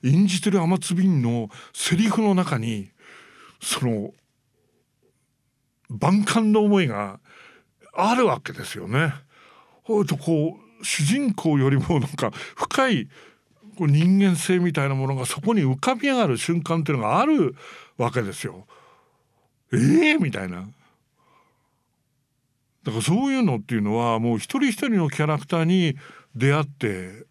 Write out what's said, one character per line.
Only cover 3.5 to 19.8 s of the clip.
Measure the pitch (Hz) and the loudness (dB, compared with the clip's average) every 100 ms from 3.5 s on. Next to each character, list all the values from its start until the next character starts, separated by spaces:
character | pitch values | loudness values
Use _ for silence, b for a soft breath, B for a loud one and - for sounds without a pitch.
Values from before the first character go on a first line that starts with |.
| B | B
そ | - - 127 | -8 -4 -2
の | 110 101 _ _ _ _ _ _ _ _ _ _ _ _ _ _ _ _ _ _ | -2 -6 _ _ _ _ _ _ _ _ _ _ _ _ _ _ _ _ _ _
万 | 110 143 196 | -2 2 4
感 | 208 226 220 | 2 2 4
の | 214 | 4
思 | 208 202 | 6 4
い | 151 | 2
が | 101 101 98 B B B B B _ _ | -2 -6 -10 B B B B B _ _
あ | - 196 | -2 2
る | 247 226 | 4 2
わ | 127 | 0
け | - | -6
で | - | -12
す | - 98 | -12 -10
よ | 90 | -4
ね。 | 123 160 139 B B B B B B | 0 0 -4 B B B B B B
ほ | - 214 | -2 0
ん | 202 | 0
と | 147 | -2
こ | - 160 156 - - _ | 0 0 0 -4 -20 _
う、 | |
主 | - - | -8 -2
人 | 147 254 277 | 0 0 0
公 | - 165 143 | -2 0 2
よ | 131 | 2
り | 135 | 2
も | 147 160 | 2 0
な | 120 | -2
ん | |
か | - 113 B B - | -4 -6 B B -10
深 | - - 262 | -6 0 2
い、 | 175 104 B B B B _ - - | 0 -2 B B B B _ -20 -4
こ | |
う、 | 160 | 2
人 | 147 170 196 | 4 4 4
間 | 196 170 | 4 2
性 | - 185 | 0 0
み | 175 | 0
た | 156 | -2
い | 139 | -2
な | |
も | 135 135 | -2 -2
の | |
が | 139 | -4
そ | 123 - | -6 -4
こ | 185 | 0
に | 226 | 2
浮 | 135 131 | 2 0
か | - | -2
び | 254 285 | -2 0
上 | 254 | 0
が | 196 | 0
る | 117 | 0
瞬 | - 170 | -2 -4
間 | 151 165 | -2 -4
っ | |
て | 151 | -2
い | 139 | -2
う | |
の | |
が | 107 147 | 0 0
あ | |
る | 277 302 160 - B B B - | 2 2 2 -2 B B B -4
わ | 117 | -2
け | 127 | -2
で | 104 | -6
す | 87 | -8
よ。 | 104 90 101 b b b b b b b b _ _ | -12 -14 -20 b b b b b b b b _ _
「え | 117 | 0